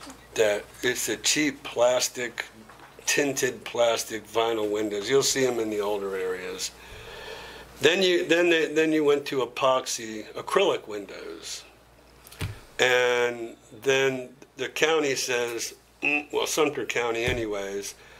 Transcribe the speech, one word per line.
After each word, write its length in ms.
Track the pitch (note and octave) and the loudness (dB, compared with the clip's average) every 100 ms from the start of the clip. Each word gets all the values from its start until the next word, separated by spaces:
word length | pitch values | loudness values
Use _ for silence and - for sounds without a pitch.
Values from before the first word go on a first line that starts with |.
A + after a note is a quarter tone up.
| - - - - | -20 -20 -6 2
that 280 | G#2+ G#2 - - | 2 2 -4 -4
it's 280 | B2+ A#2+ - | -2 -2 -2
a 80 | G#2+ | -2
cheap 440 | - D3+ D3+ C3+ | 0 2 0 -2
plastic, 840 | - - A#2+ B2+ - B2+ A#2+ - - A2 A2 - - - - | -6 2 4 4 0 -4 -8 -8 -12 -14 -20 -20 -20 -10 -2
tinted 560 | - C#3+ C#3 B2+ A2 - | 2 2 0 -2 -2 -4
plastic 600 | A#2+ A#2+ A2+ - A2+ G#2 | 2 2 2 -2 -8 -4
vinyl 460 | A2+ A#2 A2+ G#2+ | 0 2 2 0
windows. 380 | G#2 A2 G2+ G#2 | 0 -2 -2 2
You'll 140 | C3+ | 4
see 220 | C3+ C#3 B2+ | 4 4 2
'em 140 | A#2 | 2
in 100 | A2 | 0
the 120 | G#2 | 0
older 340 | G2+ G#2 G2 F#2+ | 0 -2 -2 -4
areas. 560 | F#2 F#2 F#2 F#2 - - - - - - - - - - - - | -4 -4 -6 -8 -8 -10 -18 -18 -16 -16 -14 -14 -16 -18 -18 2
Then 200 | D3 F#3 | 2 4
you, 240 | F#3 F3 C#3 | 4 2 2
then 240 | E3 F3 | 4 4
they, 180 | E3 D3 | 4 2
then 200 | D3+ D#3+ | 2 2
you 100 | D#3 | 4
went 220 | D3 C#3+ C#3+ | 4 2 0
to 200 | C#3 A#2 | -2 -4
epoxy 800 | - C3+ C3 - - A2+ G#2+ G#2+ - | 0 2 2 0 -6 -8 -10 -10 -12
acrylic 520 | - G3 F#3 A#2+ - | -2 2 2 0 -4
windows. 760 | G#2 G2 E2+ E2 E2+ - - - - - - - - - - - G#2+ - - | -10 -10 -12 -14 -12 -12 -12 -14 -20 -20 -20 -20 -20 -20 -10 -10 -10 -12 0
And 800 | B2+ B2 B2 B2 A#2+ A#2+ A#2 - - A2 | 4 4 4 4 0 -2 -8 -12 -20 -6
then 480 | C3 C3+ C3+ C3 B2+ - - - | 0 2 2 0 -6 -14 -20 -8
the 140 | A#2+ | -8
county 460 | - D#3 D#3+ D3 C3 | 0 2 2 2 0
says, 580 | - B2 A#2+ A#2 - - _ _ | -2 -2 -2 -4 -8 -10 _ _
mm, 300 | C#3+ D3 D3 | -2 -2 -2
well, 160 | A#2 A#2 | -2 0
Sumter 380 | - D3 C#3 A2 | 2 2 0 -4
County 400 | B2+ A#2+ A2+ A#2+ | -2 0 0 -2
anyways, 680 | A2+ A2 G2+ G2 G2+ G2+ - - - | -2 -2 -4 -4 -6 -8 -12 -20 -20